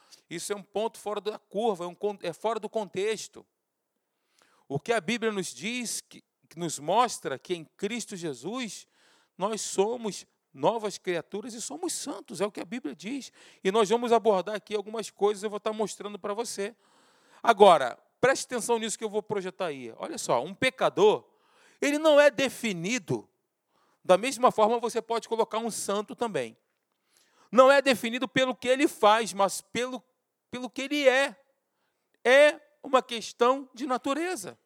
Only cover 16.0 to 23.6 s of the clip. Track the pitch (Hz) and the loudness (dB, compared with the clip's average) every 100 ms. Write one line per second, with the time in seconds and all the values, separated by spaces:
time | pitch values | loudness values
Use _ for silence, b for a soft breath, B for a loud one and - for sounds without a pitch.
16 | 202 208 208 202 240 - 202 233 b b | -12 -10 -8 -6 -6 -6 -8 -10 b b
17 | b b b b - 214 202 160 127 - | b b b b 2 8 10 8 4 -6
18 | _ _ 247 269 - 247 196 233 220 - | _ _ 0 0 -2 -8 -4 -4 -4 -6
19 | 220 208 202 208 185 - 180 139 120 113 | -6 -6 -6 -6 -8 -8 -8 -8 -12 -12
20 | 220 302 - 127 147 196 262 - 170 160 | -12 -10 -2 0 -2 -4 -4 0 -2 4
21 | 208 147 - b b b b b 285 294 | 4 4 -4 b b b b b -2 2
22 | 320 294 294 208 269 - 226 175 175 247 | 4 6 6 4 -2 -2 -4 -4 -4 -6
23 | 165 117 - _ _ _ | -4 -6 -6 _ _ _